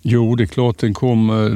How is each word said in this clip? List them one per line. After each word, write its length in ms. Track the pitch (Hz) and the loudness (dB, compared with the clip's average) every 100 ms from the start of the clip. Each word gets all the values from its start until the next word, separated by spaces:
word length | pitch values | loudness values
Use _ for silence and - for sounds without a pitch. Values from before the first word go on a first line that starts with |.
Jo, 340 | - 120 113 120 | 0 0 2 0
det 80 | |
är 20 | 113 | -2
klart, 320 | - 123 113 | 0 -2 0
den 160 | 117 | -4
kom, 580 | 104 127 113 110 110 107 | -2 0 2 2 0 0